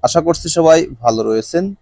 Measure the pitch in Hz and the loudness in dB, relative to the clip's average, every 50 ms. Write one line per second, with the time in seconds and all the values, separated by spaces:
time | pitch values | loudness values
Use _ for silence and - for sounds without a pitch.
0 | - 123 - 170 156 165 170 - - 170 - 175 165 160 160 165 160 - 139 113 | -4 -2 -2 0 0 0 -2 -2 -2 -4 -2 2 4 4 4 4 4 -2 -8 -2
1 | 117 120 113 113 110 110 110 110 110 - - 170 185 196 196 _ | -2 0 0 0 0 0 0 -2 -2 -2 -4 -2 -2 -4 -8 _